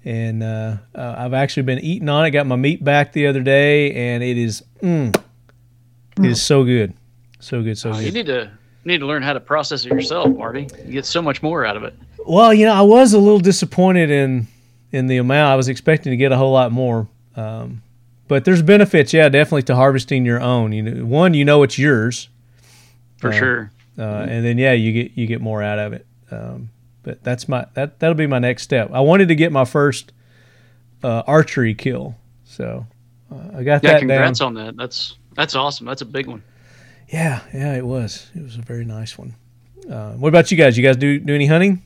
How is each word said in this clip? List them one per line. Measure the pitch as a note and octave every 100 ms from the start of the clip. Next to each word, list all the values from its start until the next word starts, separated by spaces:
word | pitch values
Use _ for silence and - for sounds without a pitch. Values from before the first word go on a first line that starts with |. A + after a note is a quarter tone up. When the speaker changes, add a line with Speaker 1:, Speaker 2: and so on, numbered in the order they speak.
Speaker 1:
And, | A#2+ A2+ A2+ A2+
uh, | A2 A2 A2 G#2 _
uh, | - A#2+ A#2
I've | B2
actually | C3 C3+ -
been | C3 B2+
eating | D#3+ F#3 D3
on | D3 D#3+
it. |
Got | C#3+ C#3
my | B2+
meat | C#3+ F3+
back | C#3+ C#3+ C#3+
the | D3+ C#3+
other | C3+
day, | B2+ C#3 D3 D3 C#3+
and | B2 A#2+ A#2+
it | B2 A#2+
is, | A#2 G2+ _ _
mm, | F#3 E3 B2 - - _ _ _ _ _ _ _ _ -
it | E3+
is | A#2
so | - C#3
good, | B2 B2 G2+ - _ _ _ _
so | - B2
good, | A2 G#2+
so | A#2
Speaker 2:
Oh, |
Speaker 1:
good. | G#2+
Speaker 2:
you | G#2+
need | A3 E3+
to, | B2+ G#2 G2+ _ _
need | E3+ F3
to | C#3
learn | D3
how | C3+
to | C3
process | - D3+ D3 C#3+ B2
it |
yourself, | C3+ C#3 E3+ D3+ B2+
Marty. | A2+ B2+ C#3 -
You | -
get | C3 -
so | E3+
much | D#3+ C3
more | D3+ E3
out | A2+ G#2
of |
it. | A2+ - - - -
Speaker 1:
Well, | F3 A3+
you | G#3+ A3
know, |
I | G3
was | G3+ A#3 C4
a | G#3
little | G3+ G#3
disappointed | F3+ F3+ F3 - F#3 F3+ D#3
in, | C#3+ C3+ B2+ A2+ _ _ _ _
in | C3+ B2+
the | B2+
amount. | B2 C#3+ D3
I | C3+
was | C3
expecting | B2 - D#3 C#3
to | B2
get | C3+
a | B2+
whole | C3+
lot | C3 B2
more. | A#2+ B2+ A2+ A2 _ _
Um, | - A2 A2+ A#2+ A#2+ _ _ _ _ _
but | C#3
there's | C3 F3+
benefits, | D#3+ G#3 G3+ E3 C3+
yeah, | D#3+ D3+
definitely | C#3 D3+ D3+
to | B2+
harvesting | B2+ C3+ C3+ - C3+ B2
your | A#2+
own. | B2 B2 A2
You | G#2+
know, | G#2+ B2 A#2
one, | C#3+ F3+
you | D#3 C#3+
know | D3
it's | C3+ -
yours. | C#3+ B2 A2+ B2 - _ _ _ _ _ _ _ _ _
Speaker 2:
For | A#2+
Speaker 1:
Uh, |
Speaker 2:
sure. | G#2+ B2+ A#2+ G#2+ _ _ -
Speaker 1:
uh, |
Speaker 2:
Mm-hmm. | A2 G#2 A2
Speaker 1:
and | A#2
then, | A#2 A#2
yeah, | C3
you | A#2+ A2
get, | A2+ B2
you | - A2+
get | A2+
more | A2+ G#2+
out | G#2 G#2
of | G#2
it. | A2 _ _ _
Um, | A2+ A#2 B2 A#2 _ _ _
but | - A#2
that's | B2 B2 -
my, | B2+ -
that, | - C#3+ _
that'll | D#3+
be | D#3 D3+
my | C3
next | B2 A#2+
step. | - B2+ G#2
I | B2+
wanted | C#3+ F#3+ F#3
to |
get | D#3 E3
my | C#3+ B2
first, | D3+ C#3+ B2+ - _ _ _ _ _ _ _ _ _
uh, | B2+ A#2 -
archery | D#3 D#3 - A2+
kill, | G#2+ C3+ B2 C3 A#2 _ _
so, | _ - A#1 A#1+ A2+ _ _ _ _
uh, | C3+ E3+ F3
I |
got | B2+ D3
Speaker 2:
Yeah, | D3
Speaker 1:
that | D3+
Speaker 2:
congrats | C3 C3+ C3 B2
Speaker 1:
down. | C3+ A2+
Speaker 2:
on | A2
that. | A2
That's, | B2+ - - - _
that's | - D3+
awesome. | C3+ C#3+ C#3 A#2+
That's | C#3
a | A#2
big | C3+ C3
one. | A2+ _ _ _ _ _ _ _
Speaker 1:
Yeah, | D#3+ E3 B2 -
yeah, | C3+ C#3+
it | C3
was. | B2 C3 G#2+ - -
It | E3+
was | C#3 A#2
a |
very | A#2 A#2 A#2
nice | A2 A2 -
one. | B2+ A#2 _ _ _ - F#4
Uh, | A#2 G#2+
what | A#2 D3
about | E3 D#3+
you | E3
guys? | C#3+ A#2
You |
guys | C3 C3
do, | C#3+ C#3+
do | C#3+
any | C#3+
hunting? | C#3+ D#3+ G3 F#3